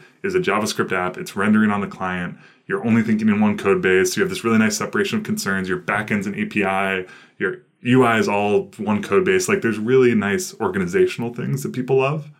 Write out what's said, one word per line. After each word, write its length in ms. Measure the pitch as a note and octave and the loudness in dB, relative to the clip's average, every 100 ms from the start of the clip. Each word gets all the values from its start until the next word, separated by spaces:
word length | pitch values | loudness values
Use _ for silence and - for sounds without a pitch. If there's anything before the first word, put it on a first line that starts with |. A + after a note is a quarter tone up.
| - _ | -10 _
is 120 | G2 | -2
a 60 | F2+ | 0
JavaScript 520 | F2+ G#2 G#2+ - A2 | 0 0 -2 -2 -2
app, 240 | F#2+ F2+ F2+ | -2 -4 -6
it's 180 | F2+ G2+ | -8 -2
rendering 340 | G#2 G#2+ G#2+ | 2 4 4
on 100 | G#2 | 0
the 60 | G2 | -4
client, 500 | - F#2 F2+ F2 - - _ - | -6 -6 -6 -8 -10 -20 _ -8
you're 200 | F#2+ A2+ | -4 0
only 140 | A2+ | 2
thinking 300 | G#2+ G#2+ G#2+ | 2 2 2
in 100 | G#2 | 2
one 160 | G#2+ G2 | 2 2
code 240 | G2+ F#2 | 0 2
base, 340 | F#2+ F#2 F#2 | 4 4 2
you 80 | - | 0
have 60 | F2+ | -2
this 160 | F2+ | -2
really 140 | A2+ A2+ | 0 2
nice 180 | A2 - | 2 0
separation 420 | G#2 G#2+ G2 A2+ | -4 -2 -2 -2
of 60 | |
concerns, 420 | - G#2 G2+ F#2+ F#2 | -4 -4 -2 -4 -2
your 120 | F2+ | -4
backend's 480 | - G#2 G#2+ G#2 G2+ | -4 -4 -2 -4 -4
an 80 | |
A 100 | G2 | -6
P 200 | G#2+ G#2 F#2+ | -4 -2 0
I, 400 | F#2+ G2 F#2+ F#2 - - - | 0 0 -2 -6 -14 -20 -6
your 220 | G2 - _ _ | -6 -6 _ _
U 220 | A#2+ B2+ | 2 4
I 140 | A#2+ A2+ | 6 4
is 100 | G#2 | 2
all 420 | G2+ G#2 G2+ F#2+ - | 0 2 0 -2 -6
one 240 | G#2 G#2 | -2 -2
code 220 | - G2 | 0 2
base. 240 | F#2 F#2+ F#2 | 2 2 2
Like, 140 | G2+ | 0
there's 160 | A2+ G#2+ | 0 -2
really 360 | A2 C3 B2 | 2 4 6
nice 400 | A2+ G2+ G2 F#2 - | 4 2 -2 -4 -4
organizational 720 | G#2 F#2+ F2+ F#2 F#2 - A#2 | -4 -2 0 0 0 -2 -8
things 300 | - B2 C#3 | -6 -4 -4
that 100 | - | -4
people 240 | B2+ A#2+ C3+ | -6 0 2
love. 340 | C3+ D#3 - - | 2 -2 -8 -16